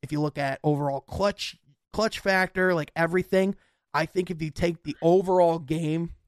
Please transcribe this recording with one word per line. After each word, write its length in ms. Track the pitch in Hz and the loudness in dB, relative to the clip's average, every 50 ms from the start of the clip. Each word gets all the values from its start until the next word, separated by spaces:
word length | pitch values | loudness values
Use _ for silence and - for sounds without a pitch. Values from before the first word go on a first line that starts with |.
| - | -8
if 80 | 131 | -6
you 80 | 151 147 | -4 -2
look 180 | 151 151 - | -2 -2 -2
at 220 | 147 139 135 135 - - | -4 -4 -4 -4 -2 0
overall 380 | 151 147 143 147 143 139 135 | 0 0 0 0 -4 -4 -6
clutch, 560 | - - - - 190 202 202 - - - - _ _ _ _ _ _ _ - | -8 -8 -6 -2 -2 -2 -2 -4 -10 -12 -12 _ _ _ _ _ _ _ -2
clutch 260 | - 214 220 - - | -2 -2 -2 -2 -2
factor, 560 | - 196 190 185 185 180 _ 185 185 185 180 | -2 0 2 2 2 0 _ 0 2 2 2
like, 160 | 165 147 - _ | 0 -2 -4 _
everything, 600 | 160 165 165 170 185 180 - - 190 190 190 196 - _ _ _ _ _ _ _ | -2 0 2 2 0 0 2 2 2 2 2 -2 -6 _ _ _ _ _ _ _
I 120 | 143 160 | -4 -4
think 240 | 160 _ 190 175 - | -2 _ -4 -4 -4
if 120 | 185 156 | -6 -6
you 100 | 160 156 | -6 -8
take 320 | 143 - 180 165 170 - _ | -4 -2 -2 -2 -2 -4 _
the 120 | 151 147 - | -12 -10 0
overall 560 | - 165 175 190 196 185 185 185 175 170 165 | 2 4 4 4 4 4 4 4 4 4 2
game 540 | 165 156 131 160 160 165 151 156 165 170 170 - _ _ | 0 -4 -6 -4 -2 -2 -2 -2 -2 -4 -6 -10 _ _